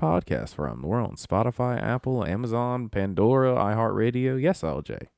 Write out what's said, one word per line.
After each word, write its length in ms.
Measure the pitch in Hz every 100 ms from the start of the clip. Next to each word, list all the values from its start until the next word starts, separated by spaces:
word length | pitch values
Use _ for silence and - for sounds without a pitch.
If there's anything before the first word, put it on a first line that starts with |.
| 160
podcast 440 | 175 - 62 -
from. 280 | - 71 58
We're 200 | 73 117
on 140 | 113 -
Spotify, 680 | - 95 123 120 123 123
Apple, 420 | - 123 131 127
Amazon, 640 | 78 98 123 117 123 123 113
Pandora, 680 | 101 98 95 107 131 131 123
iHeartRadio. 840 | 101 107 113 101 113 123 127 131
Yes, 240 | 151 190
L 160 | 80 71
J. 160 | 71 53 -